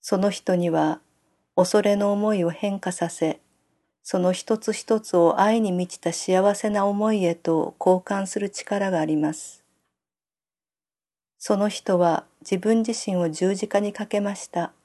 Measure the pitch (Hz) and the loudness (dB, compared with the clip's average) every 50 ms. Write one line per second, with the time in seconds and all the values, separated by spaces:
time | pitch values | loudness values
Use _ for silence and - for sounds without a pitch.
0 | _ - - 190 190 202 190 - _ - 185 180 175 175 160 160 156 156 156 - | _ -2 -2 0 0 0 -2 -2 _ 0 0 0 2 0 0 2 0 0 -2 -4
1 | _ _ _ _ _ _ _ _ _ _ _ - 180 180 - 214 202 208 202 202 | _ _ _ _ _ _ _ _ _ _ _ 0 0 4 4 2 4 4 2 2
2 | 202 202 202 202 208 214 214 196 175 170 170 - - 202 196 196 - 185 180 - | 2 0 0 0 0 0 0 2 0 -2 -2 -2 -4 -4 -4 -4 -6 -6 -4 -4
3 | 170 165 - - - 160 156 - _ _ _ _ _ _ _ _ _ _ _ _ | -4 -6 -4 -2 -2 -2 -2 -4 _ _ _ _ _ _ _ _ _ _ _ _
4 | _ - - 190 180 180 185 - - - 220 220 - - 214 - - - 226 220 | _ -6 -4 0 0 0 0 -2 -2 -2 -4 -2 -2 -4 -6 -6 -2 -2 -2 -2
5 | 220 - - 180 170 165 165 - 190 208 220 233 220 202 180 180 180 180 - - | -2 0 2 4 4 4 4 4 2 2 4 2 2 0 0 -2 -2 -4 -6 -6
6 | - 170 170 - - - 185 185 190 202 202 208 - 214 208 208 196 202 202 202 | -6 -6 -6 -4 -2 2 2 4 4 4 2 2 -2 -2 0 0 0 0 0 0
7 | 208 220 220 208 185 170 170 165 _ - 165 160 - - - _ - 185 185 185 | 0 0 2 2 2 0 0 -2 _ 0 0 2 0 -2 -4 _ 2 2 4 2
8 | 180 - 202 196 196 190 - 214 202 196 - - - - 208 202 196 196 190 165 | 2 -4 -4 -4 -4 -4 -4 -4 -6 -6 -8 -10 -6 -4 -2 -2 0 0 0 0
9 | 156 156 156 151 151 151 160 - - - - - _ _ _ _ _ _ _ _ | 0 0 0 0 0 0 -2 -4 -10 -18 -18 -20 _ _ _ _ _ _ _ _
10 | _ _ _ _ _ _ _ _ _ _ _ _ _ _ _ _ _ _ _ _ | _ _ _ _ _ _ _ _ _ _ _ _ _ _ _ _ _ _ _ _
11 | _ _ _ _ _ _ _ _ - - 214 196 202 208 202 - - - 190 180 | _ _ _ _ _ _ _ _ -2 -2 0 2 2 -2 -2 -4 -4 0 2 2
12 | 175 170 160 - - _ _ _ - - - 185 185 214 226 226 220 220 226 - | 4 2 2 0 -4 _ _ _ -6 -4 -4 -2 2 2 2 2 2 0 -4 -6
13 | - - 190 180 175 165 156 - 185 185 202 190 214 208 - 202 208 208 202 - | -4 -2 -2 0 0 0 -2 0 0 0 0 0 -4 0 0 0 0 0 -6 -6
14 | 214 202 - 208 202 202 202 196 - - - - - - - _ _ | -8 -4 -2 -2 -2 -2 -6 -8 -12 -8 -4 -4 -4 -4 -8 _ _